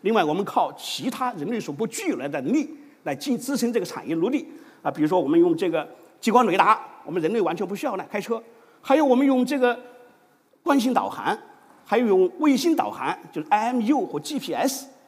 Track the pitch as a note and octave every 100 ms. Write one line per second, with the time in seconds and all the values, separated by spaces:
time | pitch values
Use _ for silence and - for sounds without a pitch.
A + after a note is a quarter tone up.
0 | F#3+ A3 D#3 D#3 G3+ - D#3 - - -
1 | - - B3+ G#3 D3 A3+ - C#3+ A3+ -
2 | G4 F#3 C#3 C#3+ C3 C#4 C#4 - - _
3 | D#3 C#3 - A#3+ - C#4 A#3 A3+ F3+ -
4 | - E3 F#3+ C#4 - - - - - C#3
5 | D3+ F#3 C#3 E3 F3 E3 F#3 D#3+ D3 -
6 | - _ - A#3+ A3+ F#3 F#3 A3 - -
7 | - F3 D#3+ A3+ E3+ D#3+ F#3 G3+ D4 G3
8 | - G#3 G3+ A3+ - - _ _ - C#4
9 | D4 B3 C#4 B3+ B3 C#4+ B3 A#3+ - -
10 | - _ _ _ _ _ E4+ C#4+ A#3 A#3
11 | G2 - A2+ G#4+ - - _ - - G#3+
12 | A#3+ F#3 F3+ - D4+ B3+ E4 D#4+ G#2+ -
13 | C3+ F#3 - - D3+ G#3 A3+ B3+ G#3+ C#4+
14 | F#3+ - - C#4+ - C3 C4 - - -